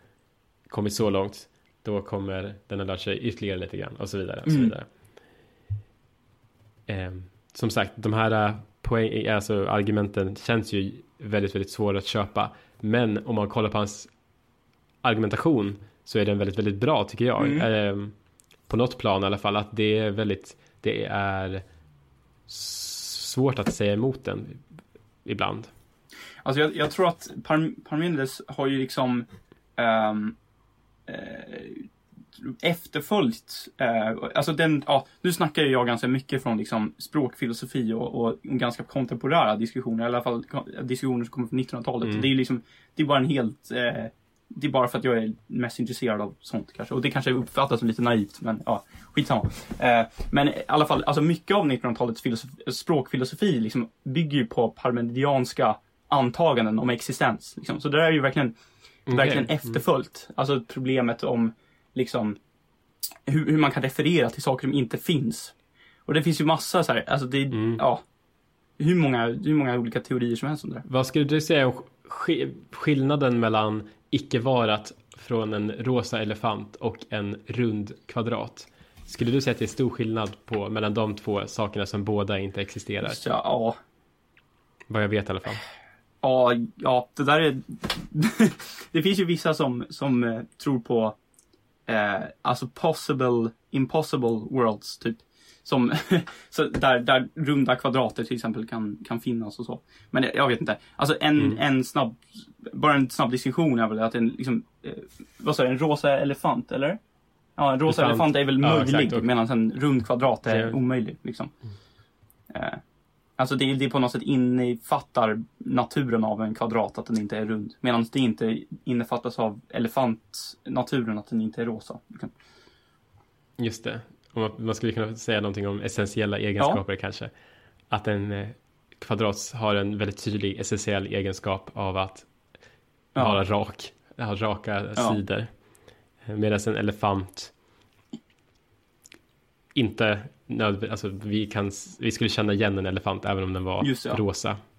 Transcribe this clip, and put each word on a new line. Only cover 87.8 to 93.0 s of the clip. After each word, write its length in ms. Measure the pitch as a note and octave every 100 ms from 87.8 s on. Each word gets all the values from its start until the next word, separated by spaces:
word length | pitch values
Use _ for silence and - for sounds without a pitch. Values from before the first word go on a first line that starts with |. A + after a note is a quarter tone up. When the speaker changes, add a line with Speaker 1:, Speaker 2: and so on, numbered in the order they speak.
| - - -
Speaker 2:
<laughs> 800 | D3+ A3 - G#3+ - - - -
det 100 | D#3+
finns 160 | F#3+ G3+
ju 60 |
vissa 300 | F3 E3 E3
som, 300 | D#3 C3+ B2 -
som, 340 | - C#3 B2
eh, 160 | A#2 A2+ A#2 -
tror 160 | D3 C3
på, 340 | A#2 A#2+ A2 - _ _ _ _ _ _ -
eh, 280 | A2 G#2 G2 B2 -
alltså 260 | C3+ B2 B2+
possible, 840 | - E3+ D#3